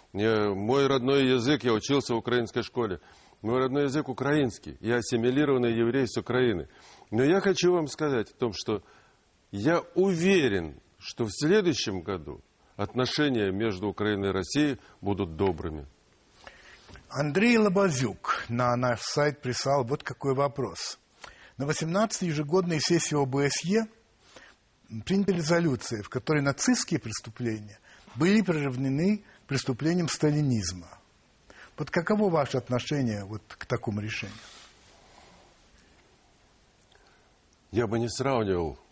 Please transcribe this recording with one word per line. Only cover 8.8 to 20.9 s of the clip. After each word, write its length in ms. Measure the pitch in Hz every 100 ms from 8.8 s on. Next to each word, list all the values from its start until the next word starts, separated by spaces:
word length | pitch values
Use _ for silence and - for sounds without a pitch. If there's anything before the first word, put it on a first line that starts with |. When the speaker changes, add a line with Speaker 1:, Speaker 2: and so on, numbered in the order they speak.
| - - _ _ _ _ _
Speaker 1:
я 300 | 101 123 170 -
уверен, 840 | 170 196 170 185 190 131 98 80 69 _ _
что 280 | - - 113
в 40 |
следующем 720 | - 151 214 180 127 - 95
году 400 | 82 92 73 - - _ _ -
отношения 760 | 101 120 123 - 147 120 98
между 360 | 98 113 92 104
Украиной 420 | - 107 101 98
и 20 |
Россией 480 | 95 92 143 147 120 - -
будут 340 | 101 95 92 78
добрыми. 480 | 98 80 85 76 71 _ _ _ _ _ - - - - - - -
Speaker 2:
Андрей 480 | - 147 147 240 226
Лобазюк 840 | 208 185 196 131 120 95 - - -
на 260 | 120 123 120
наш 240 | 127 113
сайт 380 | - - 147 139
прислал 440 | 127 120 135 143 120
вот 180 | 147
какой 300 | - 131 139
вопрос. 640 | 131 143 - 110 87 -